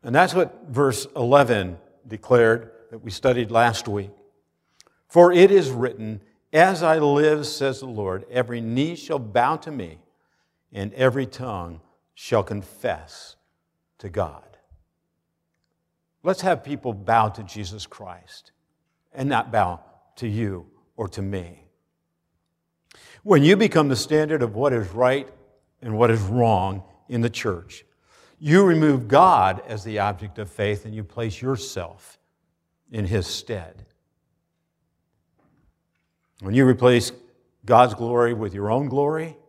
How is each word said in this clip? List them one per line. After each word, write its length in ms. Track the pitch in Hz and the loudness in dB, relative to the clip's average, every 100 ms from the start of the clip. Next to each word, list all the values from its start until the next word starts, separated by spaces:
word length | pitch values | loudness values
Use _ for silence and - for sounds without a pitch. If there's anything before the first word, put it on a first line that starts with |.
And 100 | 135 | 0
that's 200 | 135 180 | 2 2
what 320 | 175 170 - - | 2 -2 -6 -8
verse 400 | 127 139 120 - 151 | 0 0 -2 -8 -6
eleven 600 | 120 143 123 110 92 87 _ _ - | 4 4 4 0 -2 -10 _ _ -18
declared 640 | 107 - 123 113 117 117 - _ | -18 0 4 4 2 -4 -20 _
that 80 | 113 | -18
we 100 | 113 | -14
studied 400 | 98 131 123 110 | -4 -2 -2 0
last 380 | 117 120 107 - | 2 2 0 -6
week. 240 | 101 98 - _ _ _ _ _ _ _ _ _ | -8 -8 -18 _ _ _ _ _ _ _ _ _
"For 240 | 170 175 | 6 6
it 180 | 180 190 | 8 6
is 220 | 196 147 | 6 2
written, 500 | 123 123 110 110 107 _ _ _ | -4 -6 -6 -10 -12 _ _ _
'As 320 | 156 185 180 | 4 4 2
I 140 | 165 160 | 0 2
live, 500 | 147 143 151 151 147 | 2 2 2 0 -4
says 320 | - 135 131 | -6 -6 -6
the 60 | 131 | -12
Lord, 400 | 110 98 92 - | -8 -6 -8 -6
every 320 | 123 113 120 | -6 -4 -6
knee 340 | 113 123 151 170 | -6 -4 -4 -6
shall 240 | - 151 | -8 -8
bow 360 | 113 110 123 160 | -4 -2 0 -2
to 140 | - | -8
me, 280 | 143 87 78 _ _ _ _ _ _ _ | -12 -14 -16 _ _ _ _ _ _ _
and 180 | 101 101 131 | -12 -10 -2
every 320 | 131 127 127 | -2 0 -8
tongue 520 | - 127 98 85 82 _ _ _ _ | -10 -12 -10 -12 -16 _ _ _ _
shall 280 | - 113 | -4 -2
confess 920 | 98 104 95 - 123 80 80 - - _ _ _ _ _ _ _ | -2 -10 -12 -10 -10 -10 -12 -20 -20 _ _ _ _ _ _ _
to 100 | 101 | -12
God.'" 480 | 87 82 73 _ _ _ _ _ _ _ _ _ _ _ _ _ _ _ _ _ _ 160 | -8 -8 -10 _ _ _ _ _ _ _ _ _ _ _ _ _ _ _ _ _ _ -6
Let's 160 | 185 | -2
have 220 | 185 156 | -2 -2
people 300 | 135 143 123 | -4 -8 -8
bow 360 | 104 95 117 107 | -8 0 2 2
to 140 | 98 | -4
Jesus 420 | 95 104 92 104 - | -14 -12 -12 -12 -18
Christ 680 | - 98 87 90 - _ _ _ _ _ _ _ | -18 -18 -20 _ -20 _ _ _ _ _ _ _
and 160 | - 135 | -8 -4
not 220 | 117 113 | -4 -2
bow 300 | 110 90 85 _ _ _ - | -2 -2 -4 _ _ _ -12
to 100 | 120 | -8
you 380 | 104 107 92 - _ _ - | -4 -6 -8 -14 _ _ -12
or 120 | 101 | -10
to 120 | 104 | -8
me. 380 | 98 98 87 87 _ _ _ _ _ _ _ _ _ _ _ _ _ - - - | -8 -8 -12 -20 _ _ _ _ _ _ _ _ _ _ _ _ _ -20 -20 -18
When 200 | 208 170 | 4 6
you 120 | 147 190 | 6 6
become 340 | 220 165 143 | 4 4 2
the 60 | 120 | -2
standard 460 | - 151 151 156 | 0 0 0 -2
of 140 | 120 104 | -2 -2
what 180 | 139 | -2
is 160 | 120 98 | -2 -4
right 380 | 101 127 139 - - _ _ _ _ | 0 0 0 -6 -20 _ _ _ _
and 160 | 120 107 | -8 0
what 140 | 117 | 2
is 100 | 113 | 2
wrong 600 | 98 120 117 101 95 98 92 _ _ | 0 0 2 2 -2 -8 -14 _ _
in 120 | 120 | -4
the 80 | 117 | -4
church, 560 | 113 113 90 85 - _ _ _ _ _ _ | -4 -6 -6 -12 -20 _ _ _ _ _ _
you 240 | 151 175 196 | 2 4 6
remove 440 | 165 156 135 113 | 4 2 2 4
God 520 | 139 185 147 98 95 - | 6 6 6 2 0 -10
as 160 | 107 | -12
the 160 | 104 104 | -8 -4
object 400 | 101 98 104 95 | -4 -4 -12 -14
of 100 | 98 | -16
faith 360 | - 104 104 113 | -6 -4 -4 -8
and 100 | 107 | -12
you 80 | |
place 380 | 104 - 113 98 | -12 -8 -8 -6
yourself 760 | 123 131 - - 85 - - _ _ _ _ _ _ _ _ | -6 -6 -8 -12 -12 -16 -20 _ _ _ _ _ _ _ _
in 140 | 113 95 | -8 -4
His 220 | 107 87 | -4 -6
stead. 580 | - - 104 82 90 - _ _ _ _ _ _ _ _ _ _ _ _ _ _ _ _ _ _ _ _ _ _ _ _ _ | -10 -10 -14 -14 -20 -20 _ _ _ _ _ _ _ _ _ _ _ _ _ _ _ _ _ _ _ _ _ _ _ _ _
When 140 | 98 | -2
you 120 | 117 131 | 4 4
replace 460 | 127 123 123 - - _ _ _ _ - | 6 4 4 0 -12 _ _ _ _ 2
God's 300 | 117 123 107 | 6 6 2
glory 380 | 117 120 117 | -4 0 0
with 200 | 117 107 | -2 -8
your 180 | 92 104 | -6 -2
own 160 | 117 143 | -2 -2
glory 500 | 131 143 160 165 151 | -2 -2 -4 -10 -16